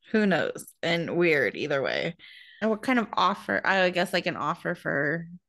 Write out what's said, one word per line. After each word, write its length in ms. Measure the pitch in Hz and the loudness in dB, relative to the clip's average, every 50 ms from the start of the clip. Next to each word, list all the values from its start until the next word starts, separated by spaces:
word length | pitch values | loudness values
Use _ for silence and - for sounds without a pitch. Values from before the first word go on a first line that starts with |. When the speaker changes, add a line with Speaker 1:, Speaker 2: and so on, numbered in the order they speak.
| _ - | _ 0
Speaker 1:
Who 160 | - 220 214 | 0 2 4
knows? 400 | 202 180 151 - - - - - - _ _ | 4 2 2 0 -2 -4 -8 -12 -16 _ _
And 340 | - 165 170 170 165 - 113 | -2 -2 0 0 -2 -2 0
weird 380 | 170 175 170 156 143 127 98 - | 2 4 4 4 4 4 2 0
either 240 | - 113 147 147 139 | -2 -4 -2 0 0
way. 340 | 127 - 62 69 - 165 165 _ - - - - - - - - | 0 0 0 0 -2 -4 -6 _ -18 -20 -20 -20 -20 -20 -10 -4
Speaker 2:
And 100 | 208 220 | 0 0
what 120 | 220 214 | 0 0
kind 160 | 214 - 262 247 | 0 0 0 0
of 80 | 220 - | 0 0
offer? 480 | - - - 180 202 - - - - - - | -2 0 0 0 0 -2 -4 -2 -2 0 0
I 260 | - 190 190 185 180 | 2 2 4 4 2
guess, 220 | 180 175 175 185 | 2 0 -2 0
like, 140 | - 180 180 | 0 -2 -2
an 100 | 180 147 | -2 -4
offer 380 | 87 127 147 175 - - 170 175 | -2 -4 -4 -4 -4 -4 -6 -6
for 540 | 170 - 160 - 143 143 147 151 165 170 170 175 180 _ | -4 -4 -4 -2 0 0 0 -2 -4 -6 -10 -16 -20 _